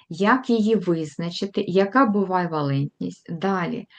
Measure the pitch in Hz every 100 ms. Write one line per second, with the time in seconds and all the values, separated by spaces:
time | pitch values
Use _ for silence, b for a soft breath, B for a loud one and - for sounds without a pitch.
0 | b 160 202 254 254 233 214 220 180 165
1 | 156 - 170 175 202 - - 180 196 254
2 | 254 202 190 185 175 160 143 139 143 -
3 | 175 175 - 170 190 190 170 - -